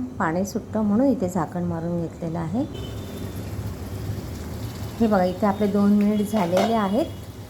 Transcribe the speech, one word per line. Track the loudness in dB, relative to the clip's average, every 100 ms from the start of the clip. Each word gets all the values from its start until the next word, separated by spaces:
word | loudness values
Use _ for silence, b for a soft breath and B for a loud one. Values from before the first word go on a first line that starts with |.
| -2 -2
पाणी | 0 0
सुटतं, | 0 -4 -2 0
म्हणून | 2 4 4
इथे | 4 2
झाकण | 0 -2 -2
मारून | -2 -2 -2 -2
घेतलेलं | -2 -4 -4 -4
आहे. | -2 -2 -2 -4 -8 -8 -8 -8 -8 -8 -8 -6 -6 -6 -8 -6 -6 -6 -6 -8 -8 -8 -8 -8 -6 0
हे | 4
बघा, | 4
इथे | 4 2 0
आपले | 2 2
दोन | 4 6
मिनिट | 6 6 2 2
झालेले | 0 2 4 4
आहेत. | 2 2 2 0 -4 -12 -14 -14